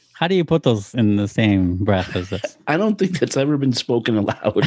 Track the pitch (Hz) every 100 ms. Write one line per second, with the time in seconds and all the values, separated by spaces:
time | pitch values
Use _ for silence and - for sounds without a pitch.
0 | _ - 170 190 165 165 135 110 101 127
1 | 107 101 101 - 110 98 90 90 101 95
2 | 90 92 90 95 - - - 156 214 202
3 | 185 175 120 139 139 147 135 120 - 120
4 | 110 110 98 - - 101